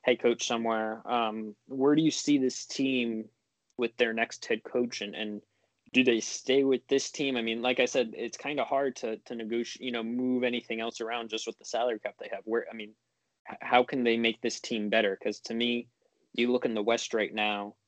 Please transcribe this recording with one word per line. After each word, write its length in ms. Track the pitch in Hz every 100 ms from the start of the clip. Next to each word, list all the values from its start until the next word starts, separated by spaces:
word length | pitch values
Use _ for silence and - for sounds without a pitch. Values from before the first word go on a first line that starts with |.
head 180 | - 120
coach 260 | 123 117 -
somewhere. 540 | 117 113 110 110 113 -
Um, 480 | 120 110 110 107 104 -
where 260 | 131 139
do 80 | 147
you 100 | 160
see 260 | - - 143
this 280 | 127 - -
team 600 | - 135 127 117 110 110 _ _ _ _ -
with 200 | 120 -
their 160 | 117
next 320 | 113 113 - -
head 180 | 110
coach, 380 | - 123 120 -
and, 120 | 104 -
and 260 | 107 104 _ _ _ _ _
do 120 | 127
they 180 | 127 113
stay 420 | - - - 135
with 240 | 135 127 -
this 240 | 139 -
team? 240 | - 139 123
I 60 |
mean, 200 | 113 113
like 200 | 123 127
I 40 | 123
said, 280 | 135 117 107
it's 220 | 117 -
kinda 260 | 139 147
hard 320 | 113 135 139 123
to, 200 | 117 107
to 180 | - 117
negoti-, 460 | 110 117 117 -
you 100 | 127
know, 120 | 120
move 400 | 113 120 127 127
anything 360 | 123 120 - 113
else 220 | 113 -
around 280 | 113 117 113
just 160 | 110 -
with 120 | -
the 60 | -
salary 340 | 117 123 110
cap 160 | 104 -
they 100 | 104
have. 120 | 98 110
Where, 200 | 113 -
I 40 | 110
mean, 160 | 107 110 _ _ _ _ -
h-, 80 | -
how 240 | - 123
can 200 | 123 139
they 120 | 120 117
make 240 | 117 110
this 220 | 120 -
team 280 | - 113 104
better? 280 | 110 104 98
'Cause 200 | 110 104
to 120 | -
me, 340 | 117 120 120 120 _ _ _ _
you 200 | - 123
look 120 | 123 127
in 80 |
the 100 | 110
West 300 | 104 117 -
right 200 | 113 104
now 420 | 107 107 104 104 -